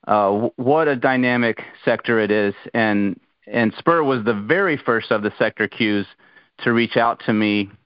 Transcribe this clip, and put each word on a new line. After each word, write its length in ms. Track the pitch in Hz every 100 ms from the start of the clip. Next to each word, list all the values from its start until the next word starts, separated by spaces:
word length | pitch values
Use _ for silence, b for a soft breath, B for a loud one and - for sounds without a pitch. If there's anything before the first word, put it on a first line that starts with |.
| -
Uh, 240 | 104 98
w-, 200 | 104 117 -
what 320 | 123 151 160
a 80 | 135
dynamic 640 | 135 131 127 123 120 107 - -
sector 360 | - 117 - 117
it 120 | 104
is. 220 | 107 104 101 -
And, 460 | 123 110 104 101 87 _ _ -
and 280 | 107 113 -
Spur 240 | - 170
was 200 | 147 131
the 100 | 107
very 440 | 107 104 170 196 143
first 340 | - 113 -
of 100 | 110
the 120 | 104 -
sector 300 | 110 - 104
Qs 380 | - 110 104 98 - b b b _
to 120 | -
reach 260 | 117 117 -
out 240 | 117 117 -
to 80 |
me 360 | 107 107 104 101 -